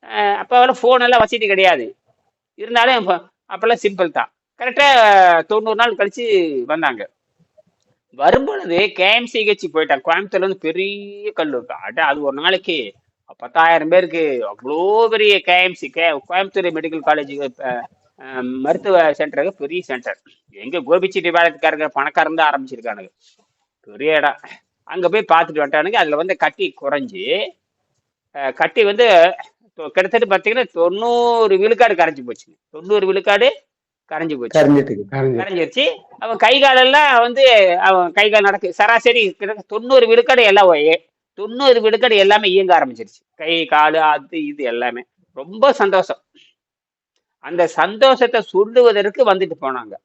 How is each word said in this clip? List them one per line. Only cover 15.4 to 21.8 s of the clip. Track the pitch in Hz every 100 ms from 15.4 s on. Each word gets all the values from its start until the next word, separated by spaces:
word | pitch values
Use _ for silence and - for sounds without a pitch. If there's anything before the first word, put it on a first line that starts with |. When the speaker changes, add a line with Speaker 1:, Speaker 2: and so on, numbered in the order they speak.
Speaker 1:
கே | - 180
எம் | 185 175
சி, | 139
கே-, | 165 165 151 -
கோயம்புத்தூர் | 180 196 196 175 160
மெடிக்கல் | 160 160 151
காலேஜ், | 151 143 139 139 123
அஹ், | 135 123 - _ _ _
அஹ், | 131 131
மருத்துவ | 127 131 131 180 202 185 160
சென்டருக்கு | 143 156 139 160
பெரிய | 196 143 175
சென்டர். | 175 131 123 98 _ _ _
எங்க | 101 113 170
கோபிச்செட்டிப்பாளையத்துக்காரங்க | 131 175 185 190 170 170 170 160 156 151